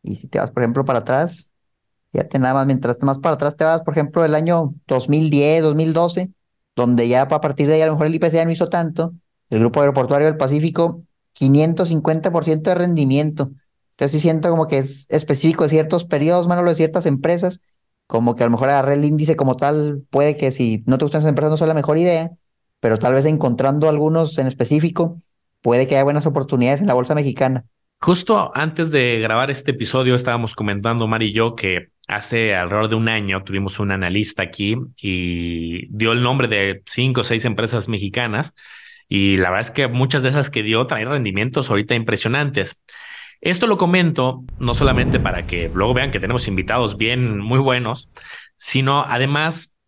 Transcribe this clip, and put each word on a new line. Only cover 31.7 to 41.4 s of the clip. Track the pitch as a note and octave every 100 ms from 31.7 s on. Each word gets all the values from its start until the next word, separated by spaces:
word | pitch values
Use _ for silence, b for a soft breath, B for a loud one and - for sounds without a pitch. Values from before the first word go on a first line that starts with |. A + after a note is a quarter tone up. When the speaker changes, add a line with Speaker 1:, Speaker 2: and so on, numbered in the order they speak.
| F2+ F2 _ -
Speaker 2:
hace | G#2 - A#2 A2+ F#2+
alrededor | F2 G#2 A2
de | A2
un | A2+
año | A2 G2+ F#2+
tuvimos | F#2+ F#2+ G2 -
un | G2+
analista | F#2+ F2+ G2 G2+ -
aquí | F#2 - G2+ A#2 B2+ -
y | G2+ F#2 F2 F2 E2+ E2+ E2 F2 - G#2
dio | A2+
el | A#2
nombre | B2 C3+ A#2+
de | G#2 G2 G2 -
cinco | - C3 B2+
o |
seis | - A#2 A#2+
empresas | G#2 A2 A#2 G2+
mexicanas | G#2+ G2 A2 A#2+ G#2+ D#3 _ B B B B _
y | G2 G2 F#2+
la | F2+
verdad | F#2+
es | A2+
que | - C3
muchas | B2 C3 C#3+
de | B2+
esas | C#3+ C#3+
que | A2+
dio | G#2+ A2 B2
traen | B2 A#2
rendimientos | C#3+ A2 G2